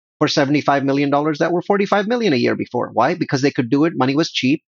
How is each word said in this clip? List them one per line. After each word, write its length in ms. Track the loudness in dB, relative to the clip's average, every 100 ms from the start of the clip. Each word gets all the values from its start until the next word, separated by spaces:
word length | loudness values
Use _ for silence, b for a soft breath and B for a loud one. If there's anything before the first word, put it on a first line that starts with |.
| _ -4
for 100 | -2
seventy-five 540 | 2 2 2 2 0
million 280 | 2 0 2
dollars 280 | 0 0 -2
that 140 | -2
were 100 | -2
forty-five 460 | 0 0 0 0 0
million 240 | -2 0
a 40 | 2
year 200 | 0 -2
before. 320 | -4 -6 -4
Why? 200 | 0 0
Because 280 | 0 -2 0
they 100 | 0
could 160 | 0 0
do 160 | 0
it. 80 | 0 0
Money 200 | 0 0
was 160 | -2
cheap. 300 | -2 -2 -2 _